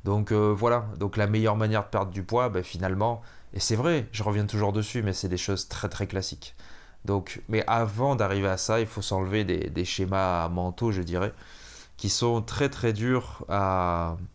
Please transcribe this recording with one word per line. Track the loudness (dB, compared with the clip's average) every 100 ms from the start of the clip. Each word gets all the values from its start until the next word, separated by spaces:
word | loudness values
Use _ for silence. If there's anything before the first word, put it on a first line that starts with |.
| 2
Donc, | 0 4
euh, | 4 4 4
voilà, | 4 2 0 -4
donc | -2 0
la | 2
meilleure | 4 4 2
manière | 2 2
de | 0
perdre | -2 -2
du | -4
poids, | 0 2 2
ben, | 0
finalement, | -4 -2 0 2 0 0 -8 -18 -10
et | -4
c'est | 0 2
vrai, | 4 2 0
je | -2
reviens | 0 2 0
toujours | 2 2
dessus, | 2 -2 -2
mais | 0
c'est | 0 -2
des | -2
choses | 0 -2 -2
très, | -4 -4
très | -4 -4
classiques. | -4 -6 -10 -14 -16 -16 -16 -16 -10 0
Donc, | 0 -2 -10 -2
mais | 0 2
avant | 2 2 0 0 2
d'arriver | 2 2 0
à | 0
ça, | 0 2
il | 0
faut | -4
s'enlever | -2 -2 0 0
des, | 0 0 -2
des | -2 -2
schémas | -2 0 2 2 2 0
mentaux, | 0 -2 0 0
je | 0
dirais, | -2 0 -2 -4 -18 -20 -20 -20 -18 -4
qui | -2
sont | 2 2 2
très, | 0 0 0
très | 2 0
durs | 2 2 2 0 -12 -2
à | 0 2 2 2 2 0 -4 -8